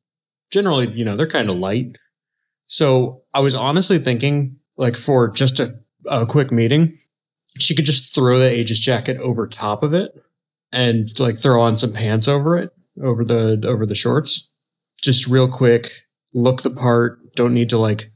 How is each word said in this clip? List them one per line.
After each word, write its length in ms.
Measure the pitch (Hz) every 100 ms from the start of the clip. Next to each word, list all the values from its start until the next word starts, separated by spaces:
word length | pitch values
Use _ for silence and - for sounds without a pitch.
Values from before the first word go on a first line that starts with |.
| _ _ _ _ _
generally, 380 | 196 202 143 117
you 120 | 107
know, 120 | 110 101
they're 120 | 160
kinda 240 | 156 107
light. 460 | 90 95 110 127 - _ _ _ _ _ _ -
So 560 | - 151 131 123 - _
I 80 | 139
was 140 | 139 123
honestly 420 | 127 156 190 180
thinking, 600 | 131 117 135 147 139 - _ -
like, 180 | 127 123
for 320 | - 131 117
just 300 | - 135 127
a, 200 | 123 - _ _ -
a 180 | 135 113
quick 260 | 147 127
meeting, 460 | 117 117 147 165 - _ _ _ _ _ 131
she 160 | - 135
could 100 | 143
just 300 | 127 - -
throw 240 | 127 127
the 180 | 127 120
Aegis 220 | 113 113
jacket 380 | - 120 120 127
over 300 | 131 113 104
top 360 | - 107 104
of 100 | 151
it 180 | 165 202 - _ _ _ _ _
and, 460 | 123 123 113 107 -
like, 200 | 127 110
throw 220 | 143 120
on 140 | 117 110
some 160 | 120
pants 360 | 107 107 110 110
over 300 | 143 147 175
it, 140 | 196 _ _ -
over 240 | 135 117 117
the, 360 | 117 110 110 107
over 180 | 117 107
the 100 | 104
shorts. 540 | 120 127 143 - - _ _ _ _ -
Just 260 | - 131 -
real 220 | 131 127
quick, 540 | 127 127 117 - - _ _ _
look 280 | 127 123 127
the 80 | -
part. 680 | - 127 117 120 - _ -
Don't 180 | 120
need 160 | 120 117
to, 80 | 117
like, 340 | 110 107 -